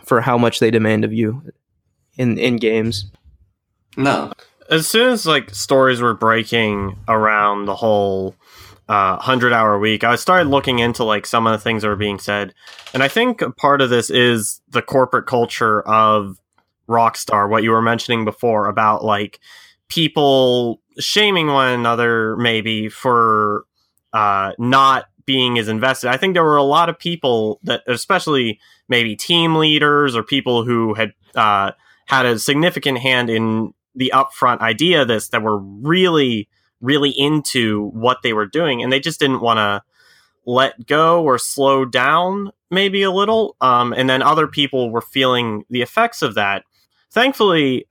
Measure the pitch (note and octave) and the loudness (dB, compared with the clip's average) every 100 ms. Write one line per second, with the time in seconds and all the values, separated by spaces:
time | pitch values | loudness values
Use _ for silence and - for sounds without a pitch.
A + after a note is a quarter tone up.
0 | - B2 A#2 A#2+ A#2 - A#2 A2+ A2 G#2+ | -2 0 2 2 2 2 2 2 2 0
1 | G#2+ A2 A2 B2+ - - _ _ _ _ | -2 -2 -4 -4 -12 -20 _ _ _ _
2 | _ - B2 A2 B2+ A#2+ A2 A2 A2 G2+ | _ -4 -2 0 0 0 0 0 -2 -6
3 | - - _ _ _ _ _ _ _ - | -10 -18 _ _ _ _ _ _ _ -4
4 | C3+ G2+ D2 - _ _ - D#3+ D#3 A3 | -2 -2 -4 -12 _ _ -2 -2 0 2
5 | B3 A#3 D#3+ D3+ A#2 - - C3+ C3 B2 | 2 0 0 -2 -2 -8 0 2 4 2
6 | A#2+ G#2+ A2+ A2+ A2 A#2 A2 G2+ G2 F#2 | 0 0 2 2 0 0 0 -2 -6 -8
7 | - A2 G#2+ G#2+ G#2 G2+ G2+ F#2+ A2+ G#2 | -2 0 2 2 2 0 -4 -2 0 2
8 | G2+ F#2+ F#2+ - _ - - - - G#2 | 0 -2 -6 -10 _ -20 -20 -18 -2 0
9 | F#2+ F#2 - C3 B2 A#2 A2 G#2 G#2+ G#2+ | 2 0 -2 0 2 2 2 2 0 0
10 | A#2 A#2+ - F#3 D#3 C#3 C#3 B2 A#2 A#2 | 0 0 2 2 2 0 0 0 0 0
11 | A2+ G#2 - A#2+ A2+ A2 A#2+ A2+ G#2+ G2+ | -2 -2 -2 0 0 0 -2 -2 -2 -2
12 | G#2 G2 - G#2 G2+ - - - - B2+ | -4 -4 -4 -4 -6 -10 -20 -20 -8 -2
13 | C3+ A3 B3 A#3+ B2 - C#3+ C#3 B2+ A#2+ | 0 0 -2 -2 -6 -2 0 2 2 0
14 | A2 B2+ B2 A#2 G#2+ - _ A#2+ - C#3 | 0 2 2 2 -2 -10 _ -6 -2 0
15 | B2+ B2 - B2 A#2 - A#2 G#2+ G#2 A2 | 0 0 -2 -2 -2 -2 0 0 0 2
16 | A2 G#2+ G2 F#2+ _ _ _ _ - A#2 | 4 2 -2 -10 _ _ _ _ -2 2
17 | A2+ - - A2 G2+ A2 A2 A2+ A2+ A#2 | 2 0 -2 0 2 0 2 2 2 -2
18 | - A#2 G#2+ - A#2+ A2 G2+ G#2 A2 G#2+ | -2 -4 -4 -2 0 0 0 0 2 2
19 | G#2+ G2+ G#2 - _ - - _ - - | 0 -2 -4 -12 _ -20 -20 _ -8 -2
20 | D3 D#3 C#3+ C3+ B2+ B2 A#2+ A2+ _ - | -2 2 4 4 4 2 -2 -6 _ -10
21 | - - G#3 F#3+ D#3 C#3 C3 B2 A#2 A#2 | -4 0 2 0 0 0 0 0 0 0
22 | A#2+ A2+ A2 A2 A#2+ A2+ G#2+ A2 A2 - | 0 0 -2 -2 -2 -2 -2 -4 -6 -6
23 | C3 A#2+ A2+ G#2+ G#2+ G#2 - _ _ _ | 0 2 2 2 0 -2 -8 _ _ _
24 | _ A2 G#2 G2 G2 - A#2+ C3+ C3+ C3 | _ -2 0 0 -4 -4 0 4 4 2
25 | - _ - C3+ B2+ A#2+ G#2+ A2 A#2 C3 | -4 _ -4 -2 0 -2 -2 -2 -2 -2
26 | B2+ C3 F#3+ F3 D#3+ D3 C#3 D3 E3+ - | -2 -2 0 2 2 4 4 2 0 -2
27 | F3 E3+ C3+ A#2 G#2+ G#2 - B2 - A#2+ | -8 -4 -2 0 -2 -4 -4 -4 -4 -6
28 | - F#3 D#3+ C#3+ A#2 G#2+ _ _ - B2 | -2 -2 0 0 0 -4 _ _ -2 0
29 | A2+ G#2 - E3+ E3 D#3+ D#3 D3+ D3 D3 | 0 -4 -2 0 2 2 2 2 2 2
30 | C#3+ A#2 G#2+ C#3 B2+ A#2+ A#2 A#2 A2+ G#2 | 2 -2 -2 -2 0 0 0 0 0 -2
31 | A2 - _ - A2 G2+ G2 - _ _ | -4 -6 _ 0 2 2 0 -4 _ _
32 | - C3+ B2 A2+ - C#3+ F3 F3 C#3+ B2+ | -2 0 2 0 0 0 0 0 -4 -2
33 | C3 B2+ A#2+ A2+ A2+ A2 A2 - _ - | 0 0 0 0 0 -2 -4 -10 _ -6
34 | C3 C3 - - B2+ A#2+ A2+ A2 E3 E3 | -2 0 -2 0 0 0 -2 0 2 2
35 | B2 A2 - A#2+ A2 G#2+ G2 G2+ C3+ F3+ | 2 0 -2 -4 -2 -4 -6 -8 -2 2
36 | F#3 D#3+ C3+ A2+ G2+ _ _ _ A#2+ C#3+ | 2 2 0 -2 -8 _ _ _ -2 0
37 | C#3+ B2+ C#3+ D3+ C#3 C3+ A2+ G#2+ G#2 A2 | 0 0 0 0 -2 -2 0 -2 -4 -2
38 | A#2+ B2+ B2+ G#2+ G#2 D3+ E3 A#2+ A#2+ C3+ | -2 0 -2 -2 -2 -2 -2 -2 -2 -2
39 | D3+ D3+ C#3+ B2+ A#2 A2 G#2 G2+ - _ | -4 -2 -2 0 0 0 0 -4 -8 _
40 | _ _ _ _ - B2 C3 - A#2 D3 | _ _ _ _ -4 0 0 -2 -2 2
41 | D#3+ E3+ D#3 B2 - - C3+ C3+ C3 B2 | 2 2 2 0 -2 -2 2 2 0 0
42 | C3 D#3+ F3+ G3 G3+ - _ F3+ G3 G3 | 0 0 0 -4 -8 -14 _ -2 0 0
43 | G3 F#3 G3+ A3+ A3 - B2+ B2 A#2+ A#2+ | 0 0 0 0 -2 0 2 2 2 0
44 | C3 C3 C3 D#3 D3+ D3 C#3 C3 A#2+ A2+ | 0 2 2 2 0 -2 -2 -2 -2 -4
45 | - C3+ C3 B2 A#2 G#2+ - B2 A#2+ - | -4 0 2 2 0 -6 -6 -4 -4 0
46 | A3+ - C#3+ G#2 G2+ G2 - _ _ _ | -2 -2 -4 -2 -2 -2 -8 _ _ _
47 | _ - B3+ C4 G#3 E3 C#3 B2+ - | _ 0 0 2 2 2 0 -2 -4